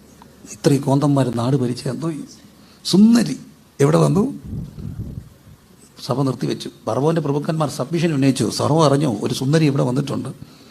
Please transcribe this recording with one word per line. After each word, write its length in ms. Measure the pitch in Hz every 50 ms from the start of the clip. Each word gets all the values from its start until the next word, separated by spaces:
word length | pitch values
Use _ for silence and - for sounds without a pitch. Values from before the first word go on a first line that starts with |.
| - - - - - - - - - -
ഇത്രയും 300 | - - - 147 143 135
കോന്തന്മാർ 540 | 139 135 135 139 147 143 139 139 127 120 110
നാട് 200 | 120 117 131 143
ഭരിച്ച 320 | 127 127 120 120 - - 135
എന്തോ 220 | 120 127 151 165
ഈ 100 | 156 135 - - - - - - - - - - - - -
സുന്ദരി 560 | - - 190 214 226 233 240 196 151 135 - - - - - _ _ _ -
എവിടെ 160 | 139 147 160
വന്നു? 380 | 165 156 - 147 190 233 277 - - - - - - - - - - - - - - - - - - - - - _ _ - - - _ _ _ _ - - _ - -
സഭ 160 | - 123 131
നിർത്തിവെച്ചു. 480 | 139 135 123 - 160 139 113 - - - - - -
ഫറവോൻ്റെ 340 | 113 110 123 139 165 165 170
പ്രഭുക്കന്മാർ 500 | 147 143 143 147 143 170 160 160 156 131
സബ്മിഷൻ 440 | - - 123 - 165 165 156 175 151
ഉന്നയിച്ചു. 300 | 131 135 139 127 - 117
ഫറവോ 420 | 95 - - 113 117 147 165 160
അറിഞ്ഞു 320 | 135 135 143 156 135 107 107
ഒരു 120 | 117 117 123
സുന്ദരി 300 | - 131 135 151 165 160
ഇവിടെ 180 | 139 131 143
വന്നിട്ടുണ്ട്. 460 | 147 123 123 139 135 - 117 - - 143 - - - - - - - -